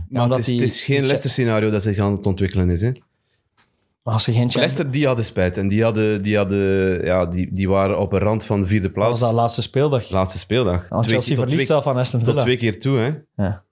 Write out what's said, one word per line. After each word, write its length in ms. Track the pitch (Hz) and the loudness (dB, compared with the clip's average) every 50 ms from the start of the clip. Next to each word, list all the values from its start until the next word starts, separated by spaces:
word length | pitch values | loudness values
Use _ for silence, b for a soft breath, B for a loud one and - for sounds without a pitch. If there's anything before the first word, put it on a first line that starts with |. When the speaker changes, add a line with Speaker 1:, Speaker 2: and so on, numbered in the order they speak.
| - - | -12 -6
Speaker 1:
Maar 140 | 131 123 120 | -2 -2 0
Speaker 2:
omdat 140 | 120 131 | 0 0
Speaker 1:
het 100 | 123 117 | 0 0
is, 60 | 123 123 | 0 0
Speaker 2:
die 80 | 120 131 | 0 0
Speaker 1:
het 80 | 117 - | 0 -2
is 100 | - - | -2 -2
geen 120 | - 139 | 0 0
Speaker 2:
die 100 | 139 139 | 0 0
Speaker 1:
Leicester-scenario 640 | 131 139 123 - 127 - - 123 117 110 107 107 107 | 0 0 0 -2 -2 -2 0 0 0 2 2 0 0
dat 120 | 107 104 | 0 0
ze 120 | 95 110 98 | 0 0 0
gaan 180 | 104 101 101 | 0 0 0
het 140 | 101 92 - | 0 0 0
ontwikkelen 440 | 101 92 87 95 87 - 95 90 90 | -2 0 0 -2 -2 0 0 2 2
is, 120 | 90 82 | 2 0
hè. 100 | 104 123 131 - _ _ _ _ _ _ _ _ _ _ _ _ _ _ _ _ _ _ _ _ - | 0 -2 -4 -6 _ _ _ _ _ _ _ _ _ _ _ _ _ _ _ _ _ _ _ _ -6
Speaker 2:
Maar 100 | 113 110 | -2 0
als 100 | 110 - | 0 2
ze 80 | - | 2
geen 80 | 113 120 123 123 | 2 2 2 0
Champions 60 | - | 0
Speaker 1:
Leicester, 360 | - 147 147 135 151 160 135 | 0 0 0 0 -2 -2 -2
die 140 | 127 147 147 | 0 0 0
hadden 180 | 131 127 117 107 | 0 0 0 -2
spijt. 320 | - - 104 92 90 90 | -4 -2 0 0 0 0
En 100 | 104 98 | -2 -2
die 160 | 98 101 110 113 | 0 2 2 2
hadden, 380 | 113 107 110 107 107 107 101 | 2 2 2 0 0 0 0
die 160 | 98 104 104 | 0 0 0
hadden, 680 | 104 101 92 101 101 98 95 98 98 95 95 90 85 - | 0 2 2 0 0 2 2 2 2 2 2 0 0 0
ja, 200 | 82 90 92 90 | 0 2 2 0
die, 240 | 87 90 90 90 - | 0 -2 -4 -4 -4
die 180 | 95 95 98 92 | -2 -2 0 2
waren 300 | 98 98 98 98 101 78 | 2 2 2 2 0 0
op 140 | 101 90 98 | -2 0 0
een 60 | 92 | 0
rand 260 | 98 104 110 110 - | 2 2 0 0 -2
van 160 | - 110 101 | -2 0 0
de 60 | 95 | 2
vierde 220 | 87 104 107 92 95 | 2 0 0 0 0
plaats. 200 | - 95 104 117 | -2 0 0 0
Speaker 2:
Was 100 | 120 117 123 117 | 2 2 0 2
dat 20 | 110 | 2
laatste 280 | 117 117 117 - - | 2 0 0 0 -2
speeldag? 480 | 110 - - 131 147 151 139 120 - - | -4 -2 0 0 0 2 0 -2 -2 -2
Speaker 1:
Laatste 300 | 92 95 95 92 - 95 | -2 -2 0 0 -2 -4
speeldag. 460 | - - 107 127 123 90 90 90 - - | -4 -2 0 0 0 0 0 -2 -4 -4
Speaker 2:
Want 140 | - 107 117 | -2 -2 0
Speaker 1:
Twee 120 | 110 113 | 2 0
Speaker 2:
Chelsea 180 | 107 - - 147 | 0 0 0 0
Speaker 1:
keer, 0 | |
tot 20 | |
Speaker 2:
verliest 180 | 120 127 123 151 | 0 0 0 0
Speaker 1:
twee, 100 | 180 208 | 0 2
Speaker 2:
zelf 180 | - 156 143 - | 2 0 0 0
van 140 | 147 127 | 0 -2
Aston 220 | 123 127 - - 120 | 0 -2 -2 0 0
Speaker 1:
tot 100 | 113 123 | 0 0
Speaker 2:
Villa. 120 | 117 143 | 0 2
Speaker 1:
twee 160 | 123 120 127 | 2 0 0
keer 220 | 113 117 110 104 - | 0 0 -2 -2 -2
toe, 180 | - 135 139 | -2 0 0
hè. 460 | 120 110 139 151 - - _ - - 101 | 0 0 -2 -4 -6 -10 _ -6 -4 -2
Speaker 2:
Ja. 200 | 92 98 - _ _ | -2 -4 -6 _ _